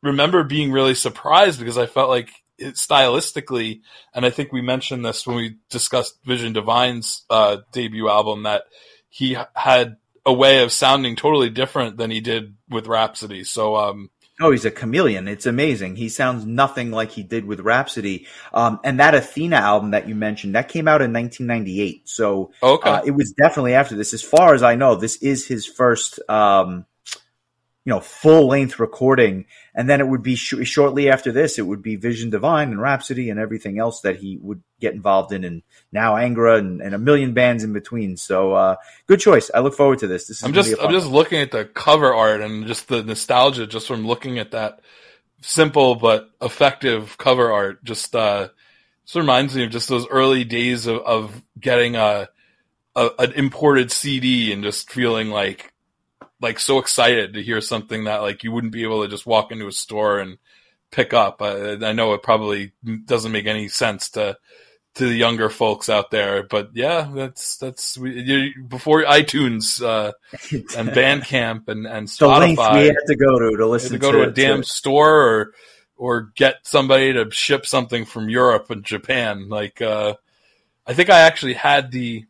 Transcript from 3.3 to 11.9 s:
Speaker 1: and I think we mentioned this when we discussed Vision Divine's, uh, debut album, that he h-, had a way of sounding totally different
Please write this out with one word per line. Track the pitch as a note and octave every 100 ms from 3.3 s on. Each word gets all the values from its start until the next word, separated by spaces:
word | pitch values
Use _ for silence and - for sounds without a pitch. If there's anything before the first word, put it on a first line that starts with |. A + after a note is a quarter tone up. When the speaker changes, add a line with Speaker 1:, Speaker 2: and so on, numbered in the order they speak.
| D3+ C3+ B2+ A2+ A2 _ - _
Speaker 1:
and | B2 B2
I |
think | B2 C#3+
we | B2+
mentioned | B2 C3 - B2+
this | A#2 A2 -
when | A#2+
we | A2+ A2 _
discussed | A#2+ - B2+ A#2+ _
Vision | C3 B2 A#2
Divine's, | A2 G#2+ A#2+ B2+ A#2+ A2+ - _
uh, | A2+ G#2+ G#2 _
debut | B2 A2+ A2 A2
album, | G#2 G#2+ G#2
that | G#2+ G#2 - _ _ _ _
he | - C3 B2
h-, | B2
had | - C3+ B2+ A#2 A2 _ _ -
a |
way | B2+ C3+ C3+
of | A#2+
sounding | - C3+ C#3 B2+ A2+
totally | D3 D3+ B2
different | A2+ C3 D3 A#2+